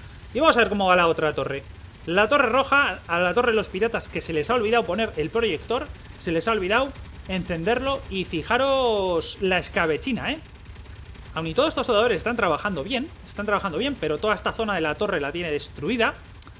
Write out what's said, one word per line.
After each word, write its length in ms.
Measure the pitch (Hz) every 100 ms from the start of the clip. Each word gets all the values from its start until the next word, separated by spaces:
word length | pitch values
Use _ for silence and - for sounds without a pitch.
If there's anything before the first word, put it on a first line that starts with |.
| - - -
Y 60 | 233
vamos 160 | 320 240
a 40 |
ver 80 | 202
cómo 180 | 202 190
va 80 | 180
la 120 | 170
otra 260 | 156 156
torre. 280 | 147 131 135 - - - - -
La 220 | 185 214
torre 200 | 285 240
roja, 540 | 262 262 285 185 185 -
a 120 | 170
la 140 | 180 220
torre 160 | 240
de 60 | 220
los 100 | -
piratas, 400 | 190 220 190 -
que 140 | 165
se 120 | -
les 160 | 156 147
ha 60 | 247
olvidado 280 | 214 233
poner 280 | 185 202 220 160
el 120 | 151
proyector, 560 | 233 226 147 - 247 294 - - -
se 140 | 180
les 160 | 165 226
ha 60 |
olvidado 380 | 214 180 233 277 - - - -
encenderlo 720 | 185 180 165 180 247 269 269 -
y 140 | 190
fijaros 1120 | 170 160 - 240 277 269 247 208 185 170 - -
la 180 | 190 180
escabechina, 720 | - 196 165 147 269 190 170
¿eh? 80 | 320 - - - - - - - - - 160
Aun 100 | 165
y 80 |
todo, 140 | 160 311
estos 180 | 294 247
soldadores 320 | 208 240 175
están 200 | 220 233
trabajando 460 | 185 147 208 165
bien, 240 | 180 240 311 - -
están 180 | - 208
trabajando 320 | 196 196 156
bien, 180 | 277 269
pero 180 | 151 151
toda 160 | 214
esta 200 | 196 202
zona 200 | 196 214
de 80 | 185
la 140 | 156 151
torre 240 | 208 170
la 120 | 139
tiene 200 | 170 170
destruida. 640 | 147 - - 151 240 240 - - - -